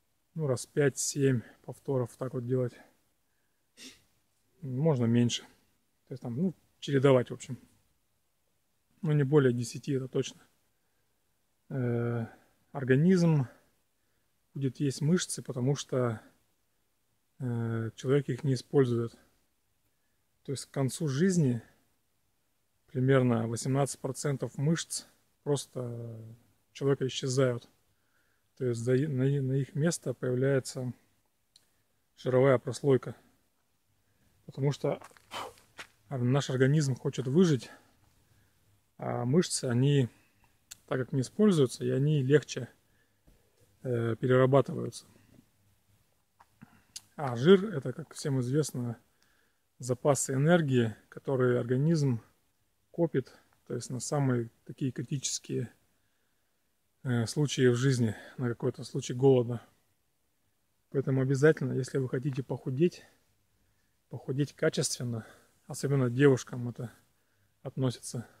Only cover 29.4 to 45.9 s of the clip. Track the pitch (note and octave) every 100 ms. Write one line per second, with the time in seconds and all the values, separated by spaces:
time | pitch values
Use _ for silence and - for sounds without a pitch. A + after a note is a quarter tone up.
29.4 | C3 C3+ C3 C#3+ E3 - C#3+ B2 B2+ B2+
30.4 | C3+ C3+ - C3+ B2 - _ _ _ _
31.4 | _ _ _ _ _ _ _ - C3+ B2+
32.4 | C#3 B2 - A2+ C#3+ B2+ - - _ _
33.4 | _ _ _ _ _ _ _ _ _ _
34.4 | - - C#3 - C#3+ - - - _ -
35.4 | - - _ - - _ - C3+ B2 C#3
36.4 | - B2+ C3 D#3 C#3 B2 C#3+ - B2+ D3
37.4 | F3+ C3 - - _ _ _ _ _ _
38.4 | _ _ _ _ _ - B2+ A#2+ B2 E3
39.4 | - - C3 A#2+ C#3 C#3+ A#2 - _ _
40.4 | _ _ - - - C3+ B2 C3+ B2 -
41.4 | G#3+ E3 B2+ - B2 C3 D3 D3+ B2+ C#3+
42.4 | - C#3 A#2 _ _ _ _ _ _ _
43.4 | _ _ _ _ C3+ A#2 A#2 A2+ B2 B2+
44.4 | C3 C#3 - B2 A#2+ - - _ _ _
45.4 | _ _ _ _ _